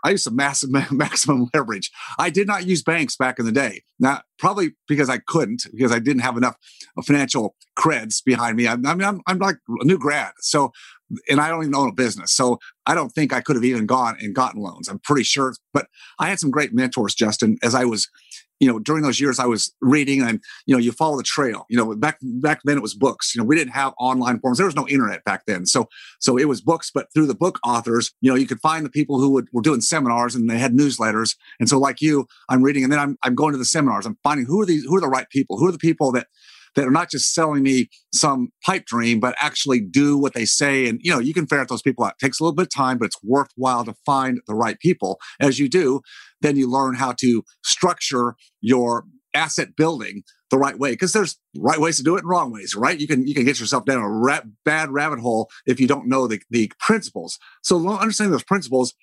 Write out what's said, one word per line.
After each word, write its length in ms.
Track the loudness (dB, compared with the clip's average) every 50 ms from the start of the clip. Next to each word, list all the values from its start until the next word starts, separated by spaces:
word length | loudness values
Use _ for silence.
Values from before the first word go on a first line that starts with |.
| 0
I 80 | 0
use 120 | 0 0 0
some 100 | -2 -2
massive, 340 | 0 0 0 -2 -2 -4 0
<laughs> 80 | 0 0
ma-, 80 | 0 0
maximum 580 | 0 0 0 0 0 -2 0 2 2 2 2 2 0
leverage. 340 | -2 0 0 -6 -8 -8 -12 _ -14 -16 -14 -6 -4
I 100 | -4 0
did 160 | 0 0 0
not 220 | 0 -2 -4 0 0
use 160 | 0 0 2
banks 320 | 0 0 0 0 -2 -2
back 240 | -2 -2 -2 0 -2
in 60 | -2
the 60 | 0
day. 300 | 2 0 0 0 -4 -10 _ _ _ _
Now, 220 | 2 2 2 0 -6 _ _ _
probably 360 | 0 0 0 2 -2 -4 -4 _ _ -2
because 220 | 0 0 2 0
I 80 | 0 -4
couldn't, 460 | -4 -2 0 0 0 0 -4 -6 -8 -10 -4
because 180 | 0 0 2
I 60 | 2 2
didn't 240 | 0 0 0 0
have 160 | 0 -2 0 0
enough 180 | 0 -2 -2 _ _ -20 -20 -20 -20 _ _ -14 0
financial 520 | 0 2 2 2 0 -2 -2 -2 -4 _ _ _ _ _
creds 480 | 0 0 0 0 0 -4 -6 -8 -4 0
behind 340 | 0 0 0 0 -2 0 0
me. 100 | 0 0
I, 60 | 0
I 20 | -2
mean, 260 | -2 -2 -2 0 0
I'm, 180 | -2 -2 -4 -4
I'm 140 | -4 -2 0
like 160 | 0 -2 -2 -4 _ -8
a 180 | -8 0 2
new 120 | 2 2 4
grad. 360 | 2 -2 -2 -2 -4 -6 -10 _
So, 340 | -6 -2 0 0 0 0 _ -10 -20 -20 -20 _ _ _ -14 -12 _ 0
and 140 | 2 2
I 80 | 2 0
don't 140 | -2 -4 -4
even 100 | -2 -2
own 140 | 0 -2 -2
a 40 | 0
business. 380 | -2 -2 -2 -2 -6 -2 -2
So 280 | 0 2 2 2 0 -2 -6 -20 _ _ _
I 80 | 0 0
don't 160 | 0 -2 -4
think 240 | -2 -2 -2 0 0
I 80 | -4
could 140 | 0 0 0
have 100 | 2 2
even 220 | 0 0 0 0 0
gone 300 | 0 0 0 -2 -4 -6
and 160 | -10 -6 -2
gotten 260 | -2 -2 -2 -2 -8
loans. 260 | -10 -12 -12 -12 -14 -12
I'm 120 | -12 -12
pretty 240 | _ 0 0 0 2
sure, 320 | 0 0 0 -2 -2 -4 -8 _ _ _
but 140 | -4 -4 _ _ _ -20 -20 -8 -4
I 100 | -4 -4
had 100 | -2 -2
some 120 | -2 -2
great 200 | 0 0 -2 0
mentors, 440 | 0 -2 -2 0 -2 -4 -4 -4 0
Justin, 420 | -2 0 -2 0 0 0 0 0 2 0
as 100 | 0 0
I 120 | 2 0
was, 220 | 0 -2 -2 -6 -6 _ _ _ _ -20 -20 -20 _ _ _
you 80 | 2 2
know, 120 | 4 0
during 240 | -2 -2 -2 0 0
those 160 | 0 0 0
years 200 | 0 0 0 0
I 60 | 0
was 280 | 0 0 0 -2 -6 _ _
reading 400 | 2 4 4 4 4 2 0 0
and, 180 | 2 0 -2 -4 _ -12 -20 -10 _
you 80 | 2 2
know, 60 | 4
you 120 | 4 0
follow 260 | 0 0 0 0 0 -2
the 60 | -4
trail, 420 | -4 -2 -2 -2 -2 -2 -6 -8 _
you 80 | 0 0
know, 160 | 0 0 -2
back, 220 | -2 -2 -2 -2 _
back 400 | -8 -8 -6 -2 0 0 0 0 _
then 140 | 0 0 0
it 40 |
was 120 | -2 -6 -2
books, 420 | 0 0 0 0 _ -6 -6 -2
you 60 | -2
know, 40 | 2
we 120 | 2 2 2
didn't 160 | 2 -2 -4
have 200 | -4 -4 -4 -4 -2
online 400 | -2 0 0 0 0 0 -2 0
forums. 180 | 0 0 2 2
There 80 | 0
was 100 | 0 0
no 120 | -2 -4 0
internet 360 | 0 0 2 0 -2 -6 _
back 180 | -4 -4 -4 _
then. 200 | -4 -4 -4 -2
So, 220 | 0 0 0 0 -2 -6 -20 -20 -20 -14 _
so 180 | 0 0 2 2
it 100 | 2 2
was 140 | 0 0
books, 280 | 0 0 0 0 -2 -6 _
but 140 | -6 -8 _ 0
through 140 | 2 2 2
the 80 | 2
book 240 | 0 0 -2 -2 -2 -2
authors, 480 | 0 0 0 0 0 0 0 0 -2 _ _
you 100 | 2 4
know, 60 | 4 4
you 100 | 2 0
could 140 | -4 -2
find 240 | 0 0 0 0 -4
the 40 | -4
people 300 | _ -2 -2 0 0 2
who 120 | 2 4
would, 180 | 2 2 0 -2
were 100 | -4 0
doing 200 | 0 2 0 2
seminars 520 | 0 0 0 0 0 0 0 0 0 -2 0
and 160 | 0 0 0
they 80 | 0 0
had 120 | 0 2 4
newsletters. 640 | 4 4 2 2 0 -2 0 0 0 -2 -2 -4 _ _ -20 -6 _
And 80 | 0 2
so 100 | 2 2
like 240 | 2 2 0 0
you, 240 | 0 2 2 2 0 _ -12 _ _ 0
I'm 140 | 2 4 4
reading 200 | 4 4 2 2
and 80 | 2
then 80 | 2 2
I'm, 180 | 0 -2 -4 -4 -2
I'm 120 | -2 0
going 160 | 2 2 2
to 60 | 0 0
the 80 | -2
seminars. 400 | 0 0 2 2 2 0 0 -4
I'm 120 | -6 -10 _ _
finding 220 | 0 0 0 0
who 160 | 0 2 2
are 40 | 2
these, 200 | 2 2 0 2
who 100 | 2 2
are 60 | 2
the 80 | 2 2
right 200 | 0 -2 -2 _
people? 280 | 0 0 0 0 0 2
Who 100 | 2 2
are 40 |
the 60 | 2 2
people 340 | 0 0 2 2 2 2 2
that, 140 | 0 -2 _ _ _ _ -20 -20 -20 -20 _ _
that 120 | -2 2 2
are 40 |
not 200 | 2 2 2 -2
just 220 | -4 -4 -2 -2 0
selling 260 | 0 0 2 2 2
me 260 | 2 2 2 2 0 -2 -6 -20 _ _
some 380 | -2 0 2 2 2 0 -4 -6 _ _ -4
pipe 200 | -2 -2 -2 -4
dream, 340 | -6 -4 -2 0 0 0 2
but 160 | 0 0 -2 -2
actually 400 | -4 -4 -2 -4 -2 0 0 0
do 380 | 0 0 2 2 4 4 4 2
what 160 | 0 0 -2
they 120 | -2 -2
say. 420 | 0 0 0 2 2 2 0 0 0
And, 120 | -2 -4 -2
you 80 | -2
know, 80 | 0 0
you 140 | 0 0 0
can 120 | -2 -2
ferret 220 | 0 0 -2 -2 -2
those 140 | -6 -2 -2
people 200 | -2 0 0 -2
out. 120 | -4 -2 _
It 60 | -4
takes 140 | -4 -2 0
a 40 | -2
little 120 | 0 0
bit 80 | 0 -2
of 100 | -2 -2
time, 240 | -2 0 0 0 0
but 80 | -2
it's 160 | -4 -4 -8 -2
worthwhile 640 | 0 2 2 0 -2 _ -4 -2 0 0 0 -4
to 80 | -6 -10 _ _ -2
find 320 | 0 0 0 -2 -2 -4 _ -6
the 80 | -2
right 240 | -2 -2 -2 -2 0
people. 400 | 0 0 0 2 -2 -6 -6 -6 -10 -20 -4 _
As 200 | 0 0 2 2
you 100 | -2 0
do, 320 | 2 2 2 2 0 -2 -6 -12 -20 -20 -20 -20 _ _
then 140 | -2 0 2
you 140 | 2 2 2
learn 260 | 2 2 0 0 0
how 180 | -2 -2 -4 -2 0
to 240 | 2 2 2 2 0 _ _ _ -4
structure 720 | -4 -2 2 2 0 0 0 -4 -4 -2 0 -2 -2 -4 _ _ _ _ _
your 460 | 0 2 2 4 4 0 0 -2 -4 -8 _ _ _ _ -2
asset 400 | -2 -2 -2 -2 -4 -6 -6 0
building 480 | 0 2 2 2 -4 -8 -10 -12 -14 -16 _ _ _ _ _
the 60 | 2 2
right 200 | 2 2 0 -2
way, 180 | -2 -2 -2
'cause 180 | -2 -2 0 2
there's 240 | 0 0 0 -4 _ _ _ _ -2
right 220 | 0 0 2 2
ways 180 | 2 0 0 0
to 60 | 0
do 120 | 2 0
it 40 | 0
and 100 | 0 0
wrong 220 | 0 0 0 -2
ways, 240 | -6 -12 -10 -10 -6
right? 240 | -2 0 0 0 -2
You 80 | -2 -2
can, 180 | 0 0 0 0
you 60 | 0
can 120 | 0 0
get 140 | 0 0 0
yourself 260 | -4 -2 -2 -2 0
down 140 | 0 -2 0
a 80 | -2 -2
ra-, 320 | -2 0 2 2 0 0 -4 -12 -20 _ _
bad 260 | -2 0 0 -2 -2
rabbit 280 | -4 -4 -2 -2 -4 -4
hole 300 | -2 -2 0 0 -2 -4 -10 -20 _
if 140 | -6 0 0
you 80 | 2 2
don't 200 | 2 0 0 -2
know 200 | 0 0 0 -2
the, 120 | -4 -6 -8 _
the 200 | 0 0 0 0 -4 _
principles. 600 | 0 0 0 0 0 -6 _ -12 -12 -12 -14 -16 _ -20 -20 _ -2
So 140 | 0 0 0
lo-, 200 | 0 -2 -2 -2
understanding 340 | -2 -2 -2 -2 0 0
those 120 | 0 -2 0
principles, 500 | -2 -2 -2 -2 0 0 0 0 0 -4 _